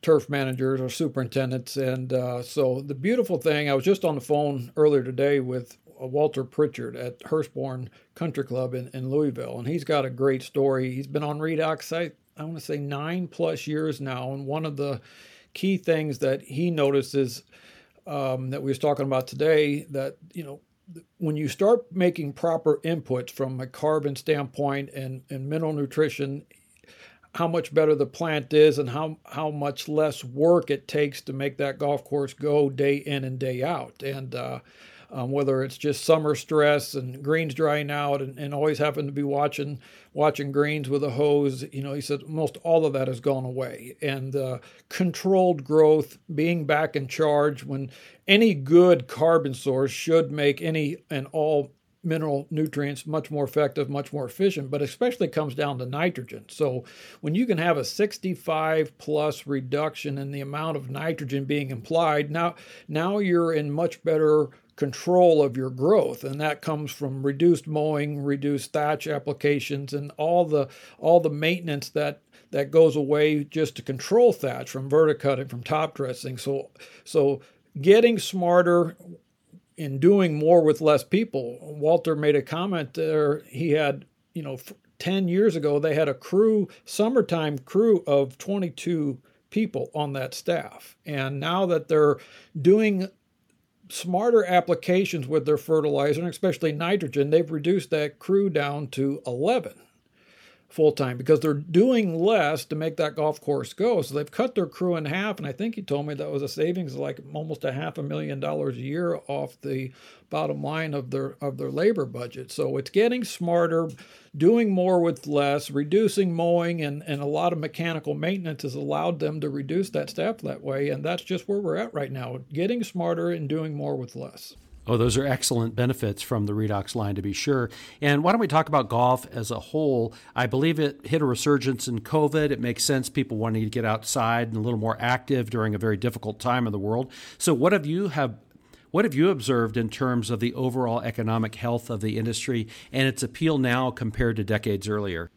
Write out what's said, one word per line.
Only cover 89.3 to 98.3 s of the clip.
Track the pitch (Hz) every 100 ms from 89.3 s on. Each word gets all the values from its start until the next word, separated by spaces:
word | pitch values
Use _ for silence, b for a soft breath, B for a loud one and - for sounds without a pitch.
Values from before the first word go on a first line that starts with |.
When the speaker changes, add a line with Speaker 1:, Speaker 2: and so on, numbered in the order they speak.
| b _
Speaker 1:
people | - 220 135 -
on | 151 147
that | 139 131
staff. | - - 170 107 - - _ -
And | 143 135 139
now | 156 175 190
that | 165 156
they're | 156 147 139 B B B 165
doing | 143 208 220 196 190 _ _ _ _ _ _ _ -
smarter | - 175 180 233 233
applications | 180 180 175 175 - 180 202 170 127
with | 156 135
their | 151
fertilizer, | 147 160 147 143 143 147
and | 175
especially | - 190 160 160
nitrogen, | 147 170 202 156 135 143
they've | 160 165
reduced | 160 151 190 -
that | 156 151 -
crew | -